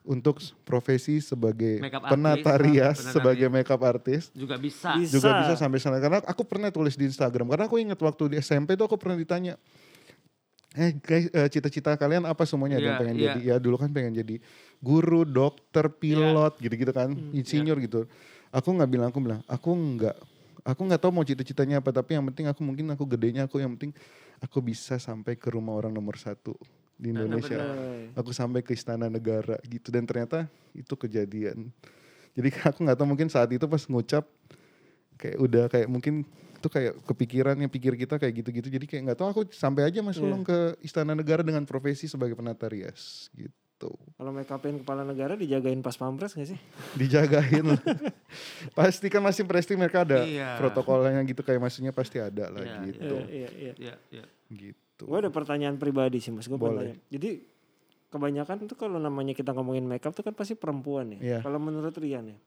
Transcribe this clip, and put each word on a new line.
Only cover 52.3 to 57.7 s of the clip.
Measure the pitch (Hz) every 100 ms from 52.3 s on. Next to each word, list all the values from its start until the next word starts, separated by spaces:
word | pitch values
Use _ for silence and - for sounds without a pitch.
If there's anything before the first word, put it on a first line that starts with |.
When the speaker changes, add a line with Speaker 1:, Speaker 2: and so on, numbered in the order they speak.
| 101 90
Speaker 1:
lah | 101
Speaker 2:
Iya, | 98 110 95
Speaker 1:
gitu. | 107 147 131
Speaker 3:
Iya, | 135
iya, | 143 123
iya. | - 131 120
Speaker 2:
Iya, | 123 123 _
iya. | 123 - _ _
Speaker 1:
Gitu. | 104 101 - _ _
Speaker 3:
Gue | 107 170
ada | 202
pertanyaan | 147 147 147 143 143
pribadi | 143 135 131 123
sih | 120
Mas, | 110 120
gue | 135
pengen | 117 110
Speaker 1:
Boleh. | 117
Speaker 3:
tanya. | - _
Jadi | 143 202 156 - _ _